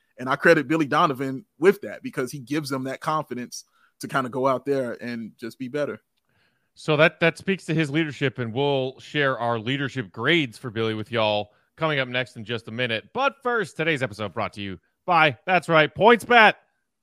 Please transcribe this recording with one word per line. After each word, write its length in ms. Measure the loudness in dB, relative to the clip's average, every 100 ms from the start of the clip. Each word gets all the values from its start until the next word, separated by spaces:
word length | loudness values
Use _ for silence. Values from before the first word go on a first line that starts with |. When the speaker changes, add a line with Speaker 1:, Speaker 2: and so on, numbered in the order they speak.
| _ -10
Speaker 1:
And 120 | -4
I 60 | 2
credit 320 | 6 6 4
Billy 180 | 0 0
Donovan 600 | 2 2 0 -6 -8 -12 2
with 240 | 4 4
that 220 | -2 -12
because 280 | -10 -6 -6
he 80 | -8
gives 300 | -6 -6 -4
them 140 | -6 -6
that 140 | -6
confidence 640 | -4 -4 -4 -10 -12 -16 -20 _ _ -16
to 80 | -4
kinda 220 | -4 -2
go 180 | -2 0
out 180 | 0 -2
there 280 | -2 -4 -8
and 300 | -10 -10 -12 -14
just 200 | -16 -12
be 100 | -10
better. 340 | -6 -6 -8 _ _ _ _ _ _ _ -10
Speaker 2:
So 200 | -2 4
that, 220 | 4 4
that 180 | 0 0
speaks 280 | -4 -4 -2
to 80 |
his 160 | -2 -2
leadership, 500 | -2 -2 -2 -4 -4
and 140 | -6
we'll 460 | -2 0 0 -4 -8
share 380 | -6 0 0 0
our 200 | -2 -2
leadership 520 | -2 -4 -4 -6 -10
grades 460 | -4 0 0 0 -8
for 120 | -10
Billy 240 | -4 -4
with 180 | -4 -4
y'all 400 | 0 0 0 -4 _ _ -6
coming 240 | -2 -2
up 80 | -2
next 300 | -4 -6 -10
in 80 | -8
just 220 | -8 -8
a 40 |
minute. 380 | -6 -2 -4 -6
But 220 | -2 -2 -2
first, 340 | -4 -4 -4 -4
today's 240 | -2 -2
episode 300 | -4 -6 -8
brought 200 | -6 -6
to 80 | -6
you 180 | -10 -12 _ _ 0
by, 320 | 4 4 2 0
that's 220 | 0 4
right, 240 | 4 4
PointsBet. 600 | 4 6 6 6 8 8 6 _ _ _ 4